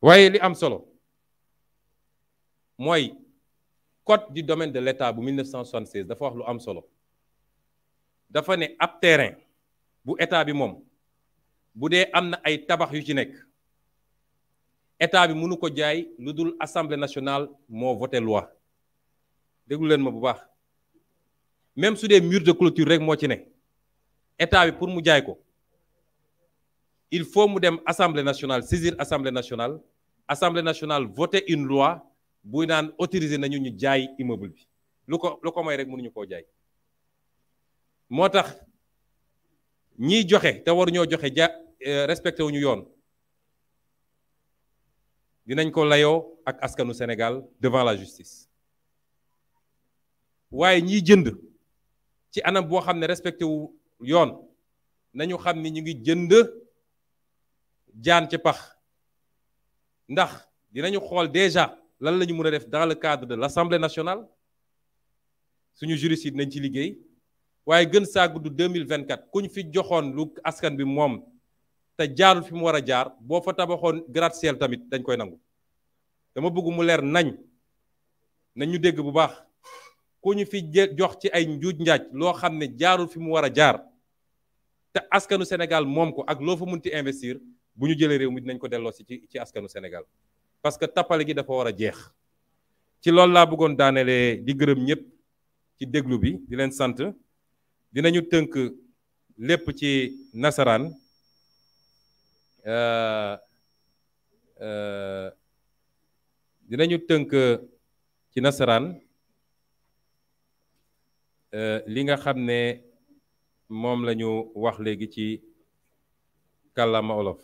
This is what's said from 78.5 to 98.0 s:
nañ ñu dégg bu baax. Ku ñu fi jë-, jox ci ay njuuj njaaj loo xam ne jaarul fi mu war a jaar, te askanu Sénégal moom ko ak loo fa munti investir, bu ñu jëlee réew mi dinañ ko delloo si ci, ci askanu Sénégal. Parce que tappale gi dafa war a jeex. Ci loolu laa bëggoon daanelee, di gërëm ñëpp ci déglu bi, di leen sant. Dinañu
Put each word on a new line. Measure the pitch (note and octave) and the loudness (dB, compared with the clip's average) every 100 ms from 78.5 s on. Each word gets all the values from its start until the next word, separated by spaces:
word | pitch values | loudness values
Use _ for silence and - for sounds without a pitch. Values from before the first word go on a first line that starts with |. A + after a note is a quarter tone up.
| - | -8
nañ | D3 | -4
ñu | F3 | 0
dégg | F3 D3+ | 0 0
bu | C#3+ | -2
baax. | C#3+ D3+ - _ _ - - - _ _ _ | 2 2 0 _ _ -20 -20 -20 _ _ _
Ku | F#3+ G3+ | -2 -2
ñu | G3 | -2
fi | G3+ | -6
jë-, | D#3+ D#3+ G3 C#3+ | 0 2 2 2
jox | F#3 - | -2 -2
ci | G3 | -2
ay | F3 D#3+ | 0 -2
njuuj | D3 E3 D#3+ | -2 -4 -2
njaaj | E3 D3 - | 2 2 0
loo | B2+ E3+ | -4 -2
xam | F3 F3+ D#3 | 0 -4 -4
ne | D3 A#2 | -8 -2
jaarul | E3 F#3 F3 | 2 2 0
fi | E3 | -8
mu | E3 | -4
war | D#3+ C#3+ | 0 0
a | |
jaar, | B2 D3+ B2+ - _ _ _ _ _ _ _ _ _ _ | 4 4 4 -4 _ _ _ _ _ _ _ _ _ _
te | F#3+ - | -8 0
askanu | G3 F#3+ G3 F3+ | -2 0 -2 -2
Sénégal | F3+ E3+ D#3+ C#3+ | -4 0 0 0
moom | C#3+ E3 | 0 0
ko | C3 C3 | -2 -6
ak | D3 | -4
loo | D3 F3+ | -2 -4
fa | F3+ | -4
munti | F3 F3 | -8 -6
investir, | D3+ C#3 C3+ B2+ B2+ - _ _ - | -6 -6 -6 -8 -10 -14 _ _ -4
bu | C#3 | -2
ñu | D#3 | 2
jëlee | D3+ C#3+ | 2 2
réew | C3 | 0
mi | B2+ | -4
dinañ | B2 B2+ | -8 -10
ko | B2+ | -8
delloo | A#2 A2+ | -8 -8
si | G#2+ | -12
ci, | G#2 B2 - | -16 -18 -14
ci | C3 | -14
askanu | A#2 - G2+ | -12 -12 -12
Sénégal. | G2+ F#2+ E2+ - _ _ _ _ _ | -14 -14 -14 -16 _ _ _ _ _
Parce | D3+ C#3+ | -6 -4
que | D#3+ | -4
tappale | F#3 E3+ E3 D3+ | -2 0 0 -2
gi | |
dafa | C#3+ C3+ | -4 -4
war | C3 A#2+ | -4 -4
a | F#2+ | -4
jeex. | G#2+ - - _ _ _ _ _ _ _ _ _ | -6 -6 -18 _ _ _ _ _ _ _ _ _
Ci | - | 4
loolu | E3+ F3+ | 8 8
laa | F3 E3+ | 8 6
bëggoon | D#3+ D#3 C#3 | 6 0 4
daanelee, | C#3 C3+ B2+ B2+ B2 A2+ | 4 4 2 2 2 0
di | B2 | -4
gërëm | C#3 C#3+ C3+ B2+ | 0 2 2 0
ñëpp | D#3 - _ _ _ _ _ _ _ | -2 -6 _ _ _ _ _ _ _
ci | B2+ | -6
déglu | C#3+ C3 B2 | -4 -2 0
bi, | A#2+ F3+ - | 0 -2 -10
di | B2 | -4
leen | C3+ | -4
sant. | C3+ C3 B2 E3 G3+ _ _ _ _ _ _ _ | -2 -4 -2 -8 -8 _ _ _ _ _ _ _
Dinañu | B2 | 0